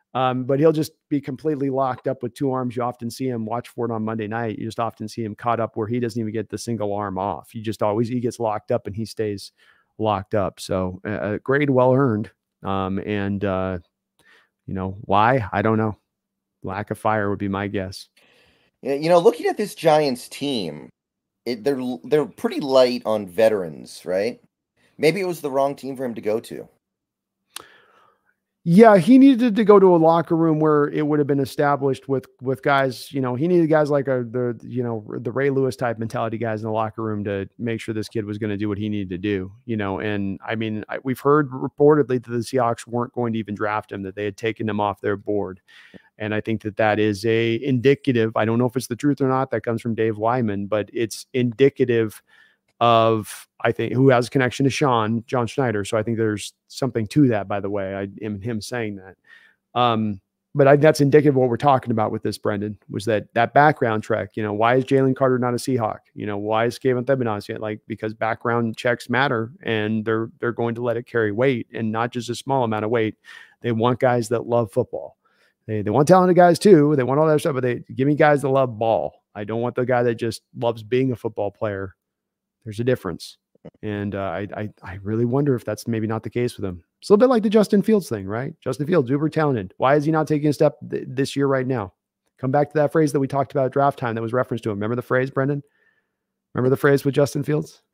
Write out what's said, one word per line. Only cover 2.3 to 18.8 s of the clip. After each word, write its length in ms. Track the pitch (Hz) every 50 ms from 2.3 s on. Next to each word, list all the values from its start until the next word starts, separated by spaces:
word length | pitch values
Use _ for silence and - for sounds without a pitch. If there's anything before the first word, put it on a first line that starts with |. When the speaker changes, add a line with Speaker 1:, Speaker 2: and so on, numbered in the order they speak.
| -
Speaker 1:
two 180 | - 143 135
arms. 240 | 127 131 127 123 107
You 60 | 123
often 300 | 117 123 120 - 120 117
see 160 | 110 - 131 131
him, 180 | 123 117 110
watch 240 | 107 113 120 120 -
for 160 | - - 120
it 60 | 117
on 120 | 117 110 110
Monday 220 | 110 113 113 107
night, 320 | 104 110 113 117 113 104 -
you 80 | 113
just 140 | 113 110 -
often 280 | 117 113 - - 113 107
see 160 | - - 113
him 120 | 107 104
caught 240 | - - 120 113 113
up 180 | 113 107 - 120
where 80 | 110
he 140 | 104 120 123
doesn't 200 | 117 117 104 120
even 140 | 113 107 104
get 160 | 110 104 -
the 80 | - 107
single 380 | - - 117 104 104 104 101
arm 240 | 101 104 101 92 92
off. 340 | 95 101 87 69 - - -
You 80 | 117
just 220 | 107 113 104 - 110
always, 240 | 107 101 110 120 110
he 120 | 127 123
gets 200 | 117 120 - -
locked 320 | 117 110 104 107 - -
up 160 | 123 113 - 104
and 80 | 101
he 100 | 104 110
stays 460 | 104 - - 110 107 104 98 - - _ _ _ _ _ _ _ _ _ -
locked 340 | 110 107 104 95 98 - -
up. 260 | 107 95 82 - -
So, 400 | - - 95 92 92 92 92 95 -
uh, 280 | - 107 73 69 101 104
a 60 | -
grade 300 | - - 131 143 147 139
well 240 | 131 127 123 131 127
earned. 380 | 131 143 131 110 104 101 - - _ _ _ _ _ -
Um, 340 | 98 98 95 95 95 95 98 -
and, 400 | - 104 104 98 98 101 98 101
uh, 340 | 98 92 92 95 95 92 87 - _ _ _ _ _ _ _ _ _ _ _ _ _ _ _ _
you 80 | - 92
know, 240 | 95 92 95 95 98
why? 460 | - - 95 101 107 120 131 135 107 92
I 100 | - 101
don't 160 | 104 110 113 110
know. 180 | 110 110 104 - _ _ _ _ _ _ _ _ _ _ _ _ -
Lack 260 | 95 95 98 107 -
of 80 | 107 -
fire 320 | - 113 107 110 104 101
would 80 | 101 95
be 100 | 101 101
my 200 | 98 98 101 101
guess. 420 | 104 101 95 95 95 - - _ _ _ _ _ _ _ _ _ _ _ _ _ _ _